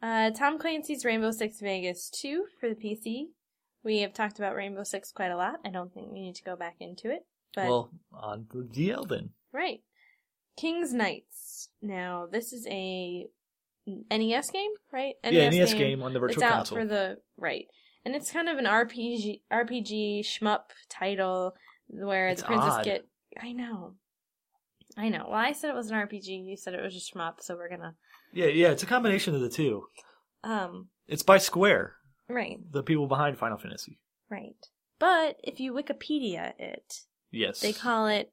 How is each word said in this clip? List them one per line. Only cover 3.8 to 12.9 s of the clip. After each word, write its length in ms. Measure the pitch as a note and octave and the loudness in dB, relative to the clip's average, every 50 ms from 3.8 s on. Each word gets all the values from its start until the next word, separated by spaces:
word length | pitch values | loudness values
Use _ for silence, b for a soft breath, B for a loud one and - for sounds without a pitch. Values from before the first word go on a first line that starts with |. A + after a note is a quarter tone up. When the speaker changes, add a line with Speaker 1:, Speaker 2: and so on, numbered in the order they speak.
| - | -2
Speaker 1:
We 160 | A3 G#3+ G#3 | 0 2 2
have 140 | G3+ G3 - | 2 0 0
talked 240 | - G#3+ G#3 G3+ - | -2 -2 -2 -2 -4
about 160 | G3+ F#3+ - | -4 -2 -2
Rainbow 280 | - G3 G3+ G3 G3 G3+ | -2 -4 -6 -6 -8 -6
Six 280 | - - G3 - - | -6 -6 -6 -8 -8
quite 200 | - - F#3+ F3+ | -6 -4 -2 -2
a 60 | F3 | 0
lot. 180 | F3 F3+ G#3+ D4+ - - | 0 0 -2 -2 -4 -8
I 40 | G3+ | -8
don't 240 | F#3 F#3 F3+ F#3 - | -6 -6 -8 -8 -10
think 180 | G3 - - | -14 -14 -12
we 100 | G3 G3 | -12 -12
need 140 | F#3+ F3+ F3+ | -10 -12 -12
to 80 | - - | -12 -10
go 120 | F#3 F3+ | -10 -8
back 200 | F3 F3 E3+ - - | -8 -8 -10 -10 -12
into 300 | F3 F3 F#3 - - A3+ | -14 -14 -12 -8 -6 -4
it. 140 | C#4+ F4 - _ _ _ _ _ - | -4 -6 -8 _ _ _ _ _ -6
But 120 | G3+ F#3+ | -2 2
Speaker 2:
Well, 240 | B2 B2 A#2+ A#2 - - - _ _ - | 4 4 2 2 -2 -10 -20 _ _ -16
on 340 | A2+ A2 G#2+ G#2 A2 A2+ - - | -10 -8 -8 -8 -8 -10 -10 -10
the 100 | B2+ B2+ | -10 -8
D 280 | A#2 A2+ C#3 E3 G3+ | -6 -2 0 0 0
L 140 | A#3+ C4+ C4+ | 0 -2 -4
then. 240 | F3+ A#2+ - A2 A2 - _ _ _ - | -4 -4 -4 -6 -8 -14 _ _ _ -6
Speaker 1:
Right. 280 | C#4 F4+ E4+ - - _ _ _ _ _ _ _ _ _ _ _ _ _ _ _ | -4 -4 -4 -6 -8 _ _ _ _ _ _ _ _ _ _ _ _ _ _ _
King's 340 | - D4+ E4 E4 F4 E4+ C4+ B3 | -6 -4 -2 -2 -2 -2 0 0
Knights. 760 | A#3+ G#3+ F#3 D3+ - - _ - - - - - - - - _ _ | 0 0 0 -2 -4 -10 _ -20 -18 -18 -16 -14 -16 -16 -16 _ _
Now, 460 | - G#3 F#3+ F3+ F3+ F3+ F3+ F3 F3 E3+ | -8 -6 -6 -4 -4 -4 -6 -6 -6 -4
this 200 | G3 A3+ A#3 A#3 | -4 -4 -4 -6
is 160 | B3 A#3 A3+ | -10 -10 -8
a 600 | - G3 F#3+ F#3+ F#3+ | -6 -6 -4 -4 -4